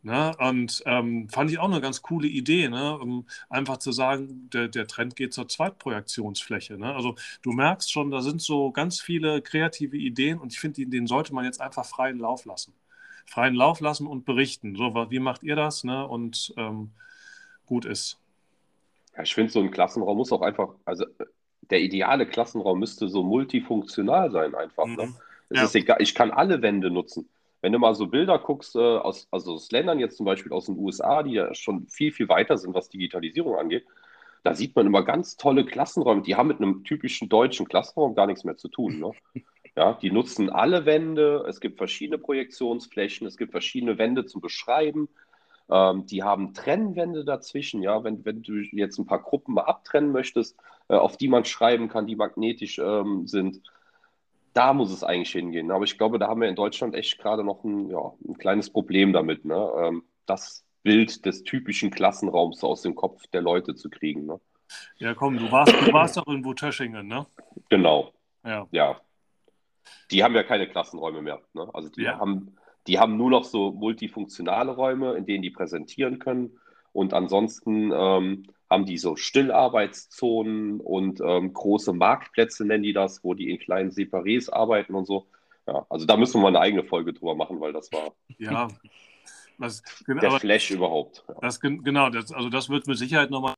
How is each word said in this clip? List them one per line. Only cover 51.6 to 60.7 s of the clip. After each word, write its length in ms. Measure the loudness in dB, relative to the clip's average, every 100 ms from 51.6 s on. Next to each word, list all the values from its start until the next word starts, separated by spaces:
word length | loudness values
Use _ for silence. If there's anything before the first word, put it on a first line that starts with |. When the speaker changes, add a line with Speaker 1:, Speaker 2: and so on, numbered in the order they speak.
| 4 4 0
Speaker 2:
kann, 180 | -4 -4
die 80 | -2
magnetisch, 640 | -4 -2 -4 -4 -8 -4
ähm, 480 | -2 0 0 -4 -2
sind, 340 | -2 -2 -6 _ _ _ _ _ _ _ _ _
da 200 | 4 4
muss 180 | 4 0
es 120 | -2
eigentlich 300 | -2 -2 -2
hingehen. 360 | -4 -4 -6 -2
Aber 140 | 0
ich 160 | -2 0
glaube, 180 | 0 2
da 100 | 0
haben 140 | 0
wir 80 | 0
in 60 | 0
Deutschland 400 | -2 -2 -6 -4
echt 240 | -6 -4
gerade 240 | -2 -2
noch 200 | -2 -4
ein, 280 | -4 -4 -4
ja, 220 | -6 -6 -10 -12
ein 100 | -2
kleines 320 | 2 2 2
Problem 420 | -4 2 6 6
damit, 320 | 6 2 -2 -2
ne? 260 | -2 0 0
Ähm, 260 | 0 -2 _ _ -6
das 400 | -6 -6 -20 _